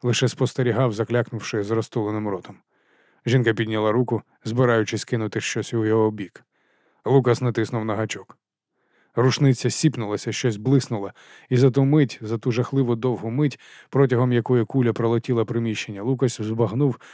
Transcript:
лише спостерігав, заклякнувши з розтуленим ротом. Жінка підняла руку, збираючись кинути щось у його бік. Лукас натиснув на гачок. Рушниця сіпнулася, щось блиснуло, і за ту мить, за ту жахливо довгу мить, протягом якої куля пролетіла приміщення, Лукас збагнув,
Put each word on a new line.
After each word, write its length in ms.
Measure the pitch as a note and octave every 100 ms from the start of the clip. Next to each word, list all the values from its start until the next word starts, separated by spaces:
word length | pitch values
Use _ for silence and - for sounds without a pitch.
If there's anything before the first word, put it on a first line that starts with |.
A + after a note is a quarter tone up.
лише 260 | B2 A#2 B2+
спостерігав, 680 | - C3 - B2 G#2+ C3
заклякнувши 680 | G#2 G#2+ A#2+ A#2 A2+ - A2
з 80 | G2+
розтуленим 560 | A2+ A2 A#2+ G#2 G#2+ G#2+
ротом. 280 | F#2+ - F#2+ _ _ _ _ _ _ -
Жінка 280 | B2+ A#2
підняла 380 | G#2+ A2 A2 G#2+
руку, 300 | A2+ A#2+ A2+ - _
збираючись 640 | A2 A#2+ B2 A2+ G#2 A2 -
кинути 360 | A#2+ G#2+ A2+
щось 320 | - A#2 G#2
у 120 | A#2 G#2+
його 260 | A2 A2
бік. 320 | G#2+ F2+ - _ _ _ _ _ _ A2
Лукас 360 | C3+ B2 A2+
натиснув 440 | B2 A2+ A2 A#2 A2
на 100 | G#2
гачок. 420 | A2 - - - _ _ _ _ _ _ _ -
Рушниця 540 | B2+ - C#3+ B2+ A#2+
сіпнулася, 640 | - D#3 A#2+ G#2 G#2 A#2
щось 260 | G#2 B2+ G#2
блиснуло, 540 | A2+ C#3 - A2 G2 - - - _
і 80 | B2+
за 140 | C3+
ту 140 | C3 C3+
мить, 340 | D3+ C3 -
за 160 | G#2+ A2+
ту 140 | C3
жахливо 440 | A#2 B2+ C#3 B2 A#2
довгу 340 | B2+ G#2+ A2+
мить, 300 | B2 D3+ - - - _
протягом 420 | C#3 C#3 A#2+ B2+
якої 340 | A#2+ A2 B2+ A2
куля 280 | C3+ A#2+
пролетіла 520 | A2 A#2 A#2 - A#2 A2
приміщення, 580 | A2+ A#2 G#2+ - G2
Лукас 380 | A2 B2+ B2+ -
збагнув, 580 | G#2+ A2+ A2 A#2 C#3+ B2 -